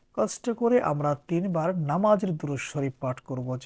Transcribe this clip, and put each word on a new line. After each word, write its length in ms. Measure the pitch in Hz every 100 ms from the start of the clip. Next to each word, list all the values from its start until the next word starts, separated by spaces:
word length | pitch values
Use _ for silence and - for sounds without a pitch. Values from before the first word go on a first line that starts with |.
| _ -
কষ্ট 340 | 214 - - 226
করে 220 | 233 247 156
আমরা 240 | 147 147 139 -
তিনবার 500 | 170 190 170 165 185 147
নামাজের 460 | 160 214 208 190 160
দুরূদ 240 | 147 139 -
শরীফ 280 | 151 139 -
পাঠ 200 | 131 127 -
করব, 280 | 127 127 127